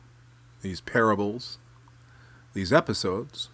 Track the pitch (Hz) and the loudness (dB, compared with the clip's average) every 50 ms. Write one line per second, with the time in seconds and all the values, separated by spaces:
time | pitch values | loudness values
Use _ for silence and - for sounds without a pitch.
0 | - - - - - - - - - - - - - 98 90 82 - - - 123 | -20 -20 -20 -20 -20 -20 -20 -20 -20 -20 -16 -10 -8 -8 -8 -8 -6 -2 2 4
1 | 113 110 107 98 101 104 107 123 - - - - - - - - - - - - | 4 4 4 2 0 -2 -4 -6 -8 -14 -16 -18 -20 -20 -20 -20 -20 -20 -20 -20
2 | - - - - - - - - - - - 101 98 87 120 160 165 - 107 - | -20 -20 -20 -20 -20 -20 -20 -20 -20 -12 -6 -4 0 4 4 4 4 2 -2 -2
3 | - 95 90 101 131 147 - - - - | -2 -2 -2 -2 -4 -8 -10 -12 -12 -12